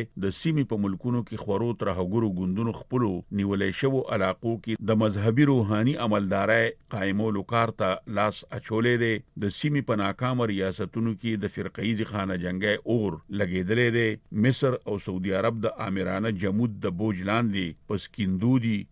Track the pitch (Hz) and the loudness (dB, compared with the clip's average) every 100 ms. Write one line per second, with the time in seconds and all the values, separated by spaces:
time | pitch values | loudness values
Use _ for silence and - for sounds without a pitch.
0 | 113 - 98 - 165 156 131 110 101 92 | 0 -4 -4 -2 0 0 0 0 -2 -2
1 | 123 123 101 107 - 98 120 113 101 90 | -2 -2 -2 -6 -2 0 0 -2 -2 -2
2 | 90 113 110 90 92 95 117 107 - 127 | 0 2 0 0 -2 -2 -2 -4 -4 0
3 | 113 90 - 101 98 101 98 92 - 135 | 0 -2 -4 -2 0 0 0 0 0 0
4 | - 113 95 92 117 113 113 110 101 110 | 0 0 0 0 -2 -4 -4 -4 2 4
5 | 110 98 113 113 143 131 104 107 120 147 | 4 2 2 4 6 4 4 2 2 2
6 | 117 104 98 98 101 113 113 - - 107 | 0 2 2 2 4 4 2 -2 -10 -4
7 | 98 98 110 101 95 117 117 107 98 92 | 0 0 0 -2 0 0 0 0 0 0
8 | - 101 107 - - 117 - 110 120 120 | -2 0 0 -2 -8 -10 -2 2 4 4
9 | 117 107 - - 101 - 151 147 123 107 | 2 0 -6 -6 -4 -2 0 0 0 0
10 | 98 98 127 127 117 98 95 92 92 113 | 0 -2 -2 0 0 0 -2 -2 -6 -2
11 | 113 104 117 110 101 - 92 - 104 107 | -2 -2 -2 -2 -4 -4 -8 -4 -2 0
12 | 113 101 95 92 87 92 104 101 - 117 | -2 -4 -2 -2 -4 -2 0 0 0 0
13 | 101 78 - 101 95 92 90 113 120 117 | 0 -4 -6 -2 0 0 2 2 4 2
14 | 113 110 - 107 120 131 135 123 - 101 | 0 -2 -6 2 2 2 0 0 -4 -6
15 | - 92 95 95 110 117 107 - 107 95 | -4 -4 0 0 0 0 -4 -4 -4 -2
16 | 90 95 113 98 95 104 120 101 101 87 | -2 -2 -2 -2 0 0 0 -2 -4 -2
17 | 110 92 95 113 117 98 85 76 - 101 | -2 -2 0 0 0 0 -4 -6 -6 -6
18 | - - 95 92 117 131 113 104 98 | -6 -4 -2 0 4 4 2 -2 -4